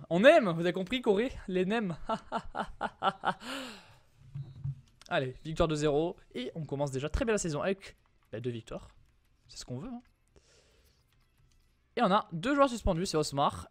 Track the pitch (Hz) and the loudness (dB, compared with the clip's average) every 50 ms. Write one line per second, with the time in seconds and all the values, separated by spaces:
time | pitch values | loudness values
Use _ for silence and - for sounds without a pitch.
0 | 147 - 165 180 220 285 339 320 233 180 165 165 170 180 - 185 190 - 254 262 | -4 0 2 8 10 10 10 10 6 2 0 0 0 0 0 -2 -4 -4 -4 0
1 | 247 240 190 196 240 269 - - - - 185 180 185 185 220 240 214 175 156 - | 2 2 2 2 0 -2 -4 -8 -8 -4 -2 0 0 0 0 -2 -2 -4 -6 -6
2 | - - 226 - - - - 226 - - - - 190 - - - - 208 - - | -6 -6 -6 -6 -6 -6 -8 -8 -6 -6 -8 -8 -8 -8 -8 -8 -8 -8 -6 -4
3 | - 196 - - - - - - - 247 262 277 262 240 208 190 - - - - | -2 -2 -2 -2 -4 -4 -4 -4 -8 -10 -10 -10 -10 -12 -14 -18 -20 -20 -20 -20
4 | - _ _ - - - - - - - - - - 139 - - - _ _ _ | -20 _ _ -20 -20 -14 -14 -12 -12 -14 -14 -10 -10 -10 -10 -10 -14 _ _ _
5 | - - 170 156 131 131 127 - - 156 160 160 170 156 151 147 147 151 139 151 | -8 -4 -2 -2 -2 -2 -6 -10 -10 -4 0 0 2 2 2 2 2 2 4 2
6 | 165 180 202 - - _ - 233 247 - - 170 147 - 139 139 151 139 131 131 | 2 0 -2 -8 -14 _ -10 -10 -10 -8 -8 -8 -8 -6 -4 -2 -2 -2 -2 -4
7 | 143 151 - - 269 226 214 202 - 170 147 143 - 190 196 - - - - _ | -4 -2 -2 0 0 0 0 0 0 -2 -2 -2 -2 -2 -2 -4 -8 -14 -20 _
8 | _ _ _ _ _ _ - 123 123 123 120 113 - - - - - - - - | _ _ _ _ _ _ -10 -6 -6 -6 -6 -6 -8 -12 -12 -14 -14 -16 -20 -20
9 | - _ _ _ _ _ _ _ _ - - - - - 123 127 185 262 240 240 | -20 _ _ _ _ _ _ _ _ -20 -18 -16 -12 -10 -10 -10 -10 -10 -10 -12
10 | - _ _ _ _ _ _ _ _ _ _ _ _ _ _ _ _ _ _ _ | -14 _ _ _ _ _ _ _ _ _ _ _ _ _ _ _ _ _ _ _
11 | _ _ _ _ _ _ _ _ _ _ _ _ _ _ _ _ _ _ _ 226 | _ _ _ _ _ _ _ _ _ _ _ _ _ _ _ _ _ _ _ 2
12 | 240 175 196 214 - - 175 156 180 262 294 277 277 262 240 208 - 208 175 160 | 4 4 4 4 2 0 -4 -4 0 2 4 4 4 4 2 0 0 0 0 0
13 | 190 - - 156 147 - 139 139 147 - - 87 - - | 0 0 0 0 0 0 0 2 2 2 0 -4 -8 -14